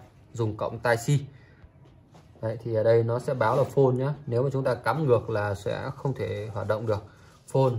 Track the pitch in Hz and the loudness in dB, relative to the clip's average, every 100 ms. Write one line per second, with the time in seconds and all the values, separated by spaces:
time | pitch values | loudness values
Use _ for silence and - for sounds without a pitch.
0 | - - - 117 107 - - 113 120 113 | -14 -20 -16 -6 -4 -4 -8 -4 0 0
1 | - 143 - - - - - - - - | 2 0 -2 -18 -20 -20 -20 -20 -20 -20
2 | _ - - - 110 113 117 110 113 117 | _ -20 -20 -8 -8 -6 -2 2 4 4
3 | 117 120 147 131 110 135 127 139 131 123 | 4 -2 -2 0 2 2 2 4 4 4
4 | 139 143 - 120 139 135 135 120 113 156 | -2 -6 -2 -2 0 0 -2 -2 -2 0
5 | 147 110 - 107 104 95 113 101 123 - | 4 4 2 -2 -2 -4 -4 -6 -8 -6
6 | 139 120 101 101 110 101 98 107 113 101 | -6 -4 -4 -6 -6 -8 -4 -4 -2 -4
7 | - - - - - 135 131 | -4 -20 -20 -20 -2 2 2